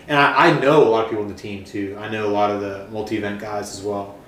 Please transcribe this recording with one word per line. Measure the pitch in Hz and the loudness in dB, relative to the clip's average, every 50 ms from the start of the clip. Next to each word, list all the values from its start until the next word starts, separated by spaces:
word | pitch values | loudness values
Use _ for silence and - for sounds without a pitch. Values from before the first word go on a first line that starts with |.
| - | -6
and | - 147 | 0 2
I, | 143 143 139 - 139 165 170 | 4 4 4 4 4 4 4
I | 156 135 | 4 4
know | 127 139 151 151 127 | 4 6 6 6 6
a | 113 | 6
lot | 110 113 110 | 4 2 0
of | 110 | 0
people | 113 107 104 | -2 -4 -6
on | 101 | -6
the | 95 | -10
team | - - 104 101 98 92 | -10 -10 -10 -10 -10 -12
too. | - - 104 101 98 98 104 | -10 -8 -6 -6 -6 -8 -10
I | 104 107 | -8 -6
know | 110 107 107 | -6 -4 -2
a | 101 | 0
lot | 101 104 104 104 | 2 2 2 2
of | 104 101 | 0 -2
the | 101 101 98 98 - - | -4 -6 -8 -10 -12 -10
multi-event | 110 110 107 - 110 104 101 101 101 101 | -8 -8 -6 -4 -4 -4 -4 -4 -6 -6
guys | 107 107 104 101 98 101 98 | -8 -8 -6 -6 -8 -8 -10
as | 98 | -8
well. | 98 104 104 101 98 101 - - - | -6 -6 -4 -6 -6 -10 -14 -20 -20